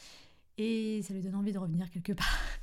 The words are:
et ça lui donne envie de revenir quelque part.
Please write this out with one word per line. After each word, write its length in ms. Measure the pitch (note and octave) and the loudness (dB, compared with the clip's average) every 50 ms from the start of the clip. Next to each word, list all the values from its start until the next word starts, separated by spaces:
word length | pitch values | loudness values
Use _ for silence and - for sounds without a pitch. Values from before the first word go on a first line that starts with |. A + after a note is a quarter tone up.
| - - - - - - - - - - - - | -20 -20 -20 -20 -20 -20 -20 -20 -20 -14 -4 -2
et 440 | G#3+ A3+ A3+ A3 A3 A3 G#3+ G#3+ | 0 2 2 2 2 0 0 0
ça 120 | F#3+ - G3 | -2 -2 -4
lui 80 | F#3+ | -4
donne 140 | F3+ F#3+ F#3 | -2 -2 0
envie 160 | G3 G3+ G#3+ | 0 0 0
de 80 | G3 G3 | 0 0
revenir 320 | F#3+ F3 D#3+ E3+ F#3 F3 | 0 2 2 2 0 0
quelque 220 | - F3+ E3+ - G3+ | -4 -6 -2 -2 0
part. 260 | - - - - - - - - - | 2 4 4 4 4 2 0 -4 -4